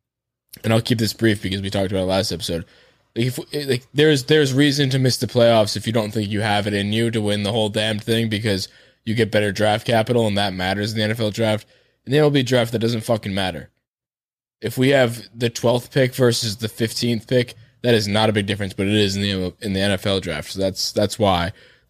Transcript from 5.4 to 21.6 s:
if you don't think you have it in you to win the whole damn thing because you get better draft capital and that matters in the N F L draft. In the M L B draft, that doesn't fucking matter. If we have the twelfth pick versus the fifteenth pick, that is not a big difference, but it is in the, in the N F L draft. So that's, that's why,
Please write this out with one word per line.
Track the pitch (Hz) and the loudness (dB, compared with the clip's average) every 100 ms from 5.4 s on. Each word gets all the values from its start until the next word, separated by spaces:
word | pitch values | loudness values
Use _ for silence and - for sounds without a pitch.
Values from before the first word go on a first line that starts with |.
| 117 113 104 104 | 6 6 2 -2
if | 113 | -4
you | |
don't | 113 104 | -2 -2
think | 110 101 | -4 -4
you | 104 | -2
have | 107 104 101 | 0 0 0
it | |
in | 101 101 | -2 0
you | 110 117 | 0 0
to | 113 | 0
win | 104 104 | -2 -2
the | 101 | -2
whole | 117 107 | 0 0
damn | 107 110 107 | -2 -2 -2
thing | 110 113 117 | -2 -2 0
because | 104 110 95 - _ _ _ - | -2 -2 -2 -4 _ _ _ -4
you | |
get | 110 107 | -2 0
better | 107 104 | 2 0
draft | 95 107 107 - | 2 2 2 0
capital | 117 110 120 110 | 0 2 2 2
and | 101 | 0
that | 101 | -2
matters | 90 90 98 104 | -2 -2 -2 -2
in | 110 | -2
the | |
N | 107 | -2
F | 113 | -2
L | 107 | -4
draft. | 104 110 107 - _ _ _ - | -2 0 -2 -4 _ _ _ -2
In | |
the | 143 | 2
M | 151 | 4
L | |
B | 143 | 4
draft, | 120 127 117 | 2 2 2
that | 117 | 0
doesn't | 113 117 | -2 -2
fucking | 107 113 104 | -2 -2 -2
matter. | 95 92 80 - _ _ _ _ _ _ _ _ _ | -4 -4 -6 -12 _ _ _ _ _ _ _ _ _
If | 107 - | -6 0
we | 131 | 4
have | 139 123 117 - 117 | 4 2 -2 -12 -4
the | 120 | -4
twelfth | - 120 120 - | 0 0 0 0
pick | 143 127 131 | 0 0 2
versus | 123 113 113 95 | 2 2 -2 -4
the | - | -6
fifteenth | - 110 - 120 113 - | -4 -4 -2 -2 -2 0
pick, | 127 123 - - _ | 0 0 -6 -20 _
that | 123 | 2
is | 117 101 | 2 2
not | 104 110 | 2 2
a | |
big | 107 101 | 2 -2
difference, | 95 98 | -4 -6
but | - 98 | -4 0
it | 107 | 2
is | 101 98 | 2 0
in | |
the, | 101 95 90 - | -2 -2 -4 -6
in | 110 | -4
the | 95 | -2
N | 98 | 0
F | 95 107 | 0 -2
L | 98 | -2
draft. | 90 76 - | -4 -8 -8
So | 95 | -4
that's, | 95 - - | -4 -4 -4
that's | 113 104 - | -2 -2 2
why, | 101 90 85 - | 2 2 -2 -8